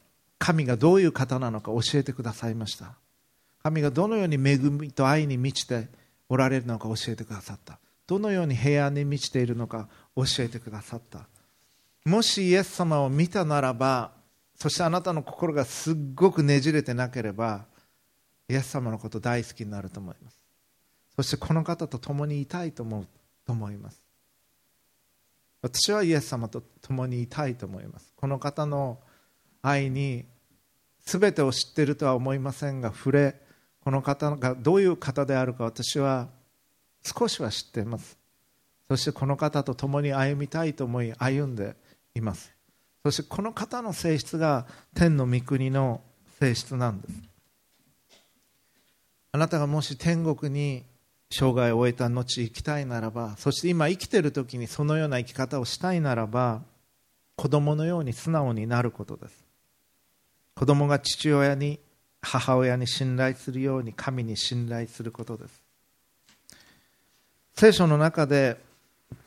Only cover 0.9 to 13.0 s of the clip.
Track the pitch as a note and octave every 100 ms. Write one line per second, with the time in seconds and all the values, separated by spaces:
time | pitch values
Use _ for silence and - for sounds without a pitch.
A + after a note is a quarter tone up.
0.9 | G3 E3+ - B2+ B2+ B2 G#2+ G#2+ A#2+ -
1.9 | C#3+ C#3 B2 A2+ G#2+ A#2 A2 G#2+ - F#2
2.9 | - _ _ _ _ _ _ D#3 D#3+ D3
3.9 | C3 G#3 A3+ F3 D3 C#3 C#3 C#3+ C#3+ D3+
4.9 | - C3+ D#3 D3 B2+ C3 - - A#2+ A2
5.9 | - _ _ - B2+ C3 C3 A#2+ A2+ A2
6.9 | A2 - A2+ A2 G2+ - G2 - - _
7.9 | _ - F#3+ G#3 F#3 D#3+ B2 C#3 D3 C#3+
8.9 | C#3+ C#3+ C#3+ - C3 A#2+ A#2 A2+ A2+ G#2
9.9 | - _ B2+ C3 - A#2 A#2+ A2 A2 -
10.9 | A#2 - - - _ _ _ _ _ _
11.9 | _ D#3 G#3 A3+ G3+ F#3 F#3 F#3 - E3+
12.9 | D3+